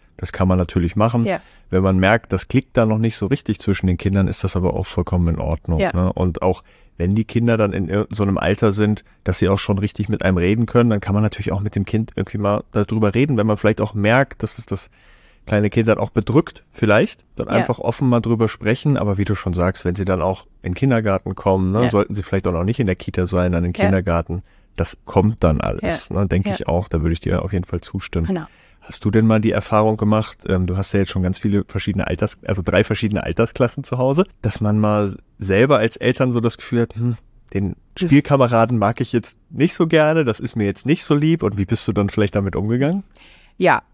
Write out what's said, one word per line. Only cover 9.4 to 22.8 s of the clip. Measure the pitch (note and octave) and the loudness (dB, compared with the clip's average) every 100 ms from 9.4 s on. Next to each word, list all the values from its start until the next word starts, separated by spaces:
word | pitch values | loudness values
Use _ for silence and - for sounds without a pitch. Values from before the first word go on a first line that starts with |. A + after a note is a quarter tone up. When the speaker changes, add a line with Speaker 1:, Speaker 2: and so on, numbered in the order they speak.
| F2+ | 0
Speaker 1:
auch | G2 | 0
schon | - G2+ | 0 -2
richtig | G#2 - G#2+ | -2 -4 -4
mit | G#2+ | -2
einem | F#2 F#2 | 2 2
reden | F2 A2 A2+ | 2 2 2
können, | B2 A#2+ | 2 2
dann | G#2 | 2
kann | - | 0
man | G#2 | 0
natürlich | G#2+ - G#2 | 0 -2 -6
auch | F#2 | -4
mit | G#2 - | -4 -4
dem | |
Kind | G2 A2 A2 - | -2 -2 -4 -6
irgendwie | F#2 G#2 | -6 -4
mal | G2+ G#2 - | -2 -2 -2
darüber | G#2+ G2+ A2 G#2 | -2 -2 0 0
reden, | A2+ D3 A#2 | 2 0 2
wenn | G#2+ | 0
man | G#2 | 2
vielleicht | G#2+ A2 | 0 0
auch | G#2+ | -2
merkt, | G#2+ G#2 B2 C#3 - | 0 2 2 2 -4
dass | A2 - | -10 -10
es | - | -8
das | F#2+ - _ _ _ _ _ | -10 -10 _ _ _ _ _
kleine | - G#2 G#2 | -2 0 2
Kind | A#2 A2 | 2 2
dann | G#2+ | 2
auch | G#2+ | 0
bedrückt, | - G#2 B2 - - _ | -2 2 2 0 -8 _
vielleicht, | - G#2+ G#2 G3 - _ | -2 2 4 2 -4 _
dann | - - | -10 -2
Speaker 2:
Ja. | |
Speaker 1:
einfach | A2+ A2 B2 | 0 0 -2
offen | - - C3 | -4 -2 2
mal | A#2+ | 2
drüber | A2+ A2+ A2+ | 2 0 0
sprechen, | - G#2 A#2+ D3+ C#3+ | -2 -2 0 0 0
aber | G#2 G2 | 0 0
wie | |
du | G2 | 0
schon | G2+ - | -2 -2
sagst, | F2 F2 - | 0 0 0
wenn | F2+ F#2 | -4 -2
sie | |
dann | F#2+ F#2 | -2 0
auch | F2 F#2+ - _ | 0 -4 -8 _
in | - | -8
den | F2+ | -2
Kindergarten | C3+ A#2 A2 F#2+ - | 2 2 2 -2 -4
kommen, | F#2+ G2+ F#2+ F#2 | -4 0 2 2
ne, | G#2 | 2
Speaker 2:
Ja. | B2 | 2
Speaker 1:
sollten | G#2+ - | 2 0
sie | G2+ | -4
vielleicht | F#2 G2 F#2 | -4 -2 0
auch | |
noch | E2+ | -2
nicht | F#2 | -2
in | A2+ | 0